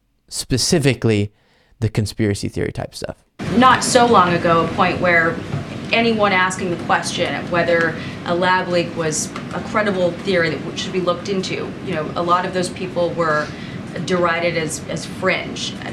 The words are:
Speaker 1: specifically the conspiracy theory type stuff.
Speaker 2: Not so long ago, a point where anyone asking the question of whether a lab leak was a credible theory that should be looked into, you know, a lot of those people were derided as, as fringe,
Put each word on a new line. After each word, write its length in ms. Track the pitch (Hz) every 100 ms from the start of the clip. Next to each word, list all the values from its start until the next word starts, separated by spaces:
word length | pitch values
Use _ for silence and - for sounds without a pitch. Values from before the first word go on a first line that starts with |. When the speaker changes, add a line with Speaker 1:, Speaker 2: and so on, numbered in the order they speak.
| _ _ -
Speaker 1:
specifically 1040 | - - 123 - 175 135 120 113 107 104 _ _ _ _ -
the 60 | 107
conspiracy 600 | - 107 - 107 101 98
theory 220 | - -
type 240 | - - -
stuff. 280 | - - _ - - 202
Speaker 2:
Not 260 | 254 254
so 240 | - 247 240
long 260 | 214 175
ago, 320 | 170 170 165 160
a 20 |
point 300 | - 180 151
where 380 | 175 170 165 165 - - - - -
anyone 380 | 226 233 220 202
asking 400 | 185 185 - 185
the 120 | 170 -
question 500 | 180 170 - 156 143
of 160 | -
whether 440 | 175 170 170 165 160 - - -
a 80 |
lab 360 | 175 180 185 180
leak 240 | 175 165 170
was 340 | 160 151 - - -
a 100 | - -
credible 440 | 220 208 185 175
theory 380 | 170 196 180 165
that 300 | 139 160 -
should 140 | -
be 60 | 185
looked 300 | 175 170 -
into, 420 | 190 180 160 - - -
you 80 |
know, 180 | 160 151 -
a 80 |
lot 200 | 175 175
of 120 | 190 175
those 140 | 175
people 420 | - 180 175 170
were 360 | 151 165 151 143 - - - - - 170
derided 520 | 180 175 165 170 165
as, 260 | 156 - -
as 160 | 160 -
fringe, 680 | - 185 170 - - - - -